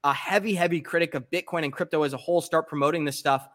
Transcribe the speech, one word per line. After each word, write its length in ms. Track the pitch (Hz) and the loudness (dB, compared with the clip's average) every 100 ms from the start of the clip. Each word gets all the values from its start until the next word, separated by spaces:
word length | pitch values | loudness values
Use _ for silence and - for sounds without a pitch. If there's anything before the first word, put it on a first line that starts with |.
| 143 | 0
a 80 | |
heavy, 400 | 139 - 202 214 185 | 0 0 0 2 0
heavy 240 | 175 170 | 2 0
critic 340 | - 170 165 | 0 0 0
of 160 | 147 123 | -2 -4
Bitcoin 360 | 180 - 170 147 | -6 -4 -4 -4
and 80 | |
crypto 300 | 139 175 156 | -4 -2 0
as 100 | 147 | 0
a 40 | 131 | -2
whole, 220 | - 175 | 0 0
start 300 | 165 160 160 | 2 0 0
promoting 340 | 147 143 165 | 0 2 2
this 160 | 147 139 | -2 -2
stuff 300 | 151 135 - | 0 0 -2